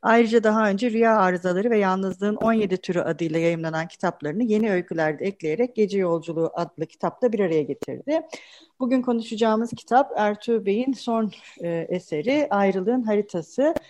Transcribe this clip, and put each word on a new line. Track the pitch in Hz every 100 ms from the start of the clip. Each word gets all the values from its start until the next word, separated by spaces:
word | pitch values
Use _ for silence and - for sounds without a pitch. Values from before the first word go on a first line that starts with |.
Ayrıca | 233 226 226 233
daha | 220 214 214
önce | 196 247
Rüya | 220 226 220
Arızaları | 185 180 180 180 220
ve | 220
Yalnızlığın | 196 190 190 185 202 214
On | 220
yedi | 226 208 185
Türü | - 180
adıyla | 156 165 165 160
yayımlanan | 165 170 160 160 165
kitaplarını | - 185 - 147 165
Yeni | 240 214 220
Öykülerde | 185 175 170 156 147 190
ekleyerek | 196 160 156 247 240
Gece | 208 196
Yolculuğu | 185 170 165 160 165
adlı | - 170 - 156
kitapta | _ 180 - 247
bir | 208
araya | 190 160
getirdi. | 143 143 - 131 156 311 320 - - - - _
Bugün | 254 254
konuşacağımız | 254 233 226 220 226 214 233
kitap | 233 - 240 277 -
Ertuğ | 208 208 - 226 196
Bey'in | 202 254
son, | 254 - 226 220 - - -
e, | 170 170 165
eseri | 175 - 151 156 285 294
Ayrılığın | 202 196 196 185 254
Haritası. | 220 208 208 180 160 - 285 330 -